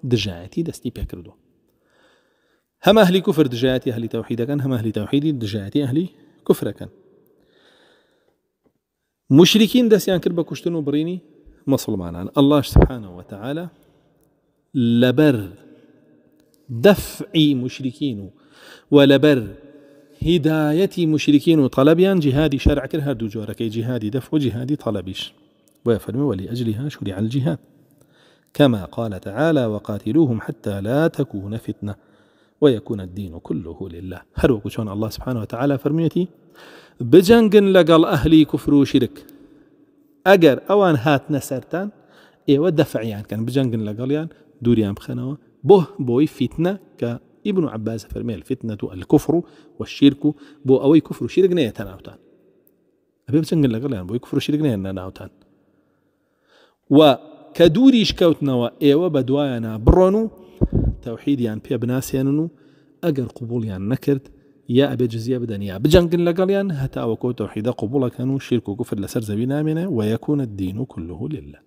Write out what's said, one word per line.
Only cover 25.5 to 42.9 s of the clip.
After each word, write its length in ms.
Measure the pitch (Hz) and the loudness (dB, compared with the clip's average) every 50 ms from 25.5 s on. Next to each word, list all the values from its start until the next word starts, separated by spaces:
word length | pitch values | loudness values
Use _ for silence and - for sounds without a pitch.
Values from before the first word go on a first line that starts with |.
| _ _ _ _ _ _ _ | _ _ _ _ _ _ _
بۆیە 140 | 120 117 95 - | -2 -2 0 -2
فەرمێ: 200 | - 104 123 143 143 | -6 -4 -4 -2 -2
"ولأجلها 580 | 107 95 95 85 113 123 123 113 107 104 135 147 | -2 -4 -6 -8 -6 -6 -4 -4 -4 -4 -6 -8
شرع 300 | - - - 101 92 92 | -8 -8 -10 -8 -4 -4
الجهاد. 400 | 107 113 120 139 127 160 - - _ _ _ _ _ _ _ _ _ _ _ _ _ _ _ _ _ _ _ | -4 -2 -2 -2 -2 -2 -4 -6 _ _ _ _ _ _ _ _ _ _ _ _ _ _ _ _ _ _ _
كما 300 | - 147 135 117 104 90 | 2 2 2 2 0 -4
قال 360 | - - - 117 113 101 92 | -10 -8 -8 -8 -8 -8 -10
تعالى: 460 | - 143 - 113 147 165 160 143 123 | -12 -12 -6 -2 0 0 2 0 0
وقاتلوهم 720 | 113 107 101 - - 107 101 - 107 127 156 165 131 117 107 | 0 -2 -6 -6 -8 -10 -8 -6 -2 2 2 2 2 0 -4
حتى 400 | - - 156 _ - 107 101 98 | -4 -8 -12 _ -8 -6 -6 -6
لا 280 | 95 107 123 143 160 165 | -4 -2 0 0 0 0
تكون 480 | 165 - 143 - - 101 92 98 104 | -2 -4 -6 -6 -6 -12 -10 -8 -10
فتنة 380 | 117 - - 107 _ - 104 98 _ _ _ _ _ _ _ _ _ _ _ _ _ | -10 -10 -10 -12 _ -8 -10 -10 _ _ _ _ _ _ _ _ _ _ _ _ _
ويكون 400 | 147 143 127 107 - - 120 101 | 2 2 2 2 -2 -8 -8 -8
الدين 380 | 95 90 90 98 101 90 80 82 | -8 -10 -10 -10 -10 -10 -12 -16
كله 500 | _ - 165 - 90 80 82 - 98 92 | _ -8 -8 -8 -8 -10 -12 -14 -14 -14
لله." 320 | 85 87 90 92 90 87 - _ _ - | -14 -14 -14 -14 -14 -14 -16 _ _ 0
هەر 100 | - 156 | 2 2
وەکو 180 | 131 107 - 101 | 2 0 -2 -8
چۆن 200 | - - 113 107 | -8 -6 -8 -6
الله 220 | 98 101 110 107 | -4 -4 -6 -6
سبحانه 300 | - - - - 127 117 | -6 -10 -8 -6 -6 -6
وتعالى 380 | 107 - - 113 127 143 143 135 | -6 -8 -8 -4 -2 -2 -2 0
فەرموویەتی: 500 | - 147 143 165 165 156 - 175 180 185 - _ _ _ _ - - - - - - _ _ _ 123 117 120 | -2 -2 -2 0 0 0 0 -2 -4 -4 -6 _ _ _ _ -20 -20 -20 -20 -20 -20 _ _ _ -8 2 4
"بجەنگن 540 | 175 190 170 233 233 226 214 185 214 202 196 190 | 4 4 6 4 4 4 4 4 4 4 6 4
لەگەڵ 260 | 185 175 156 165 160 165 196 202 | 4 6 6 6 4 4 2 0
ئەهلی 320 | 139 113 156 165 156 151 | -2 2 4 4 4 4
کوفر 280 | - - 147 - - 143 | 4 0 -6 -2 2 2
و 100 | 143 139 | 2 2
شرک. 400 | 131 - 135 123 107 - - - - - _ _ _ _ _ _ _ _ _ _ _ _ _ _ _ _ _ _ | 4 2 0 0 0 -6 -14 -20 -20 -20 _ _ _ _ _ _ _ _ _ _ _ _ _ _ _ _ _ _
ئەگەر 320 | 185 196 196 165 151 123 113 - - | 4 6 8 8 6 6 4 0 0
ئەوان 280 | 190 208 196 180 156 | 2 4 4 4 2
هاتنە 440 | 135 110 156 147 131 - - 151 139 - - | 2 2 2 0 0 0 -2 -4 -4 -4 -6
سەرتان، 440 | 139 127 117 _ - 165 190 208 - _ _ _ _ _ _ _ _ _ _ - | -8 -8 -8 _ -6 -6 -6 -6 -10 _ _ _ _ _ _ _ _ _ _ 2
ئێوە 200 | 143 135 156 185 170 151 | 2 4 4 2 2 0
دەفعیان 440 | 147 - | 0 0